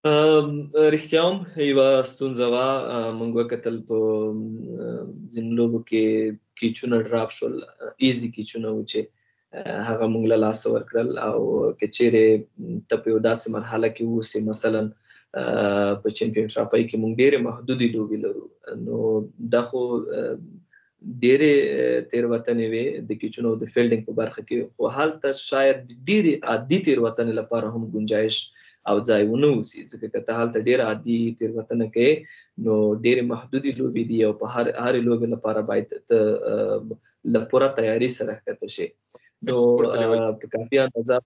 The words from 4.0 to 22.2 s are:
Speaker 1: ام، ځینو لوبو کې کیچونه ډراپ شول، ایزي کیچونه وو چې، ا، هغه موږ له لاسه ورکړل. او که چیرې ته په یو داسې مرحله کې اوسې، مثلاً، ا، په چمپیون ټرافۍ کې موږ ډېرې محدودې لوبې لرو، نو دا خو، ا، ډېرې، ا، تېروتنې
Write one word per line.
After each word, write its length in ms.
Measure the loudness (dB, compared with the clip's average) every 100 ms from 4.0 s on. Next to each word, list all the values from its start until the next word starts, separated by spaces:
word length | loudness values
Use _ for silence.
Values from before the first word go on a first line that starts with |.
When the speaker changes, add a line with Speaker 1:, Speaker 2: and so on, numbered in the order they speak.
| 2 0 -2
Speaker 1:
ام، 100 | -4 -8 -10 -10 -10 -8 -8 -10 -14 -12
ځینو 220 | -8 -2
لوبو 280 | 0 2 0
کې 560 | -2 0 2 2 -2 -6 _ -4
کیچونه 420 | -4 -4 0 0
ډراپ 300 | 0 -2 -2
شول، 320 | -4 -6 -6 -12 _ -14 0
ایزي 300 | 2 2 -4
کیچونه 440 | -8 -10 -8 -4
وو 120 | -4
چې، 160 | -4 -6 -6 _ _ _ _
ا، 280 | -12 -8 -6
هغه 240 | -4 -2 0
موږ 180 | 0 2
له 100 | 4
لاسه 380 | 2 0 -2
ورکړل. 460 | -2 -2 -2 -2 -4
او 180 | -2 -2 0 0 -2
که 160 | -2 -6
چیرې 560 | 2 4 6 6 4 0 -14 -10 -10 -4
ته 60 | -4
په 120 | 0
یو 100 | 0
داسې 280 | 0 0 -4
مرحله 380 | -6 -6 -2 -2
کې 160 | -2
اوسې، 360 | -4 -2 -2 -4
مثلاً، 480 | -4 -2 0 0 -2 -8 _ -20 _
ا، 600 | -6 -2 0 2 2 2
په 160 | 0 -2
چمپیون 380 | -2 -2 0 -2
ټرافۍ 360 | -2 0 2 0
کې 80 | -2
موږ 180 | -2 4
ډېرې 220 | 4 4
محدودې 500 | -2 -6 -4 0 0 0
لوبې 220 | -4 -4
لرو، 280 | -4 -6 -12 _ -14 -10
نو 220 | -6 -2 0 0 -2 -10
دا 220 | 0 0
خو، 200 | 0 -4 -2 -2
ا، 380 | -4 -4 -4 -6 -10 -20 _ _ _ _ -14 0
ډېرې، 340 | 4 6 6 4
ا، 460 | 2 0 0 0
تېروتنې 680 | -2 -2